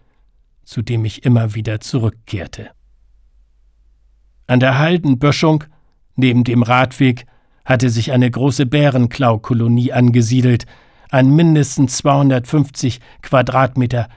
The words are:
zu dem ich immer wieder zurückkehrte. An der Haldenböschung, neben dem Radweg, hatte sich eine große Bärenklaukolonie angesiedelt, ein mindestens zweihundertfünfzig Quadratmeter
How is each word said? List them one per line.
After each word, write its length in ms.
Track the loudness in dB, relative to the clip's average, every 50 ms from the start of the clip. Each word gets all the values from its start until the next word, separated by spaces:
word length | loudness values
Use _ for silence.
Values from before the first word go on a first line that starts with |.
| _ _ _ _ _ _ _ _ _ _ _ _
zu 180 | _ -14 -10 -10
dem 240 | -8 -6 -4 -4 -4
ich 180 | -6 -8 -4 -2
immer 280 | 0 2 2 0 -2 -6
wieder 260 | -8 -8 -8 -8 -8
zurückkehrte. 880 | -8 -6 -6 -4 -4 -4 -6 -8 _ -12 -12 -12 -12 -12 -16 -18 -20 -20 _ _ _ _ _ _ _ _ _ _ _ _ _ _ _ _ _ _ _ _ _ _ _ _ _ _ _ _ _ _ _ _ _ _ -4
An 140 | 0 2 2
der 180 | 2 2 2 2
Haldenböschung, 840 | 0 0 0 0 0 0 0 2 2 0 0 2 2 2 2 0 -2 -8 _ _ _ _ _ _ _ _ _
neben 280 | -2 0 2 2 2 0
dem 180 | 0 0 0
Radweg, 640 | 2 2 2 0 0 0 -2 0 0 0 0 -2 -8 -20 _ _ _ _ _ _ -4
hatte 220 | -2 0 0 0 0
sich 240 | 0 -2 -2 0
eine 180 | 0 0 2 0
große 360 | 0 -2 -2 -2 0 -2 -2
Bärenklaukolonie 1200 | -2 0 0 2 2 2 2 0 0 -2 0 0 0 0 0 -2 -4 -2 -2 0 0 0 0 0 0 0
angesiedelt, 720 | 2 2 2 4 2 2 0 0 0 2 2 0 0 -2 -8 -20 _ _ _ _ _ _ -4
ein 240 | 0 2 4 4 4
mindestens 640 | 4 4 4 4 2 0 0 -2 -2 -2 -2 -2
zweihundertfünfzig 1040 | -2 -2 0 0 2 2 2 0 0 -2 -2 -2 -2 -2 -2 -4 -6 -6 -6 -6 -6 -12 -20 -20 -20
Quadratmeter 880 | -8 -2 0 0 0 0 0 0 0 0 0 -2 -2 -2 -2 -4 -6 -6 -10